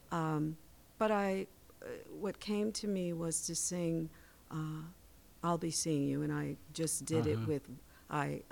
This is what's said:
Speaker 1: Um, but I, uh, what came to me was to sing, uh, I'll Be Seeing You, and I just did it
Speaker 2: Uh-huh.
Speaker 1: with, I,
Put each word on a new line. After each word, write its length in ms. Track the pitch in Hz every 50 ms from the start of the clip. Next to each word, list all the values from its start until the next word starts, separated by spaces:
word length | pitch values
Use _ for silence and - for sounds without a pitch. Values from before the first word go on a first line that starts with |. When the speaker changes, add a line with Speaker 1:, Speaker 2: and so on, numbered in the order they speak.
| - -
Speaker 1:
Um, 460 | 175 170 160 160 156 151 151 156 160 - - - - - - - - -
but 120 | 220 214
I, 360 | 214 202 202 196 190 190 190 - - - - - - -
uh, 40 | - - 120 - - - - 156
what 180 | - 196 - -
came 320 | - 214 208 208 208 220
to 140 | 202 - -
me 280 | 208 196 185 180 175 170
was 320 | 165 170 165 156 156 -
to 80 | - 165
sing, 560 | - - - 175 175 170 165 165 165 160 160 - - - - - - - -
uh, 320 | - 156 156 156 156 156 156 165 180 - - - - - - - - -
I'll 140 | - 170 170
Be 140 | 160 170 165
Seeing 340 | 156 - - 165 156 143 139
You, 140 | 139 135 143
and 100 | 151 151
I 260 | 147 147 147 143 143 - - - 151
just 320 | - 160 151 - - -
did 200 | - 160 156 120
it 100 | - 110 113
Speaker 2:
Uh-huh. 80 | 113 131
Speaker 1:
with, 140 | 151 135 - - 127 - - - - - - -
I, 340 | - 147 143 143 143 - - -